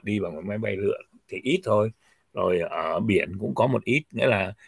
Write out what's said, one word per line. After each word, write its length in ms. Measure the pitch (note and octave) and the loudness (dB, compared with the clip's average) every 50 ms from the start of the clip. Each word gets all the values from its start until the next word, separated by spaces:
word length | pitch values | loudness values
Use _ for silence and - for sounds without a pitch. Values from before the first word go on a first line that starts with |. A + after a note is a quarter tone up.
| - | -4
đi 160 | - G#2 G#2 | -2 -2 -2
bằng 160 | F#2+ F2 E2+ | -2 -4 -6
một 60 | D#2 E2 | -8 -8
máy 120 | G2 G#2 G#2+ | -6 -6 -4
bay 180 | A2 G#2 G#2 F#2+ | -4 -4 -4 -2
lượn 240 | G2+ G2+ - - - _ _ _ _ - | 0 -2 -2 -2 -6 _ _ _ _ -14
thì 120 | - F#2+ - | -12 -6 -2
ít 180 | B2+ D3 F3+ - | 0 0 0 0
thôi. 260 | A#2 G#2+ G#2+ G#2+ A2+ A2 _ _ _ _ _ _ _ - | 2 2 4 4 2 -2 _ _ _ _ _ _ _ -4
Rồi 260 | - F#2+ F#2 F2+ F2+ | -2 0 2 2 2
ở 400 | E2+ - - E2 D#2+ D#2+ E2 E2+ | 0 -2 -2 -2 -2 0 0 0
biển 320 | A2 A2+ G2+ F2+ - - F2+ G2 | 2 2 2 2 2 0 -4 -6
cũng 160 | G#2+ - C3 | -6 -2 0
có 120 | - A2+ C3+ | 2 2 2
một 160 | C3 A2 - | 2 0 0
ít, 200 | - A#2+ D3 D3+ _ | 0 0 0 -2 _
nghĩa 160 | - A#2 B2 C3 | -4 0 2 2
là 260 | A2+ G2+ F#2+ F#2 G2 - - | 4 2 0 -2 -6 -10 -18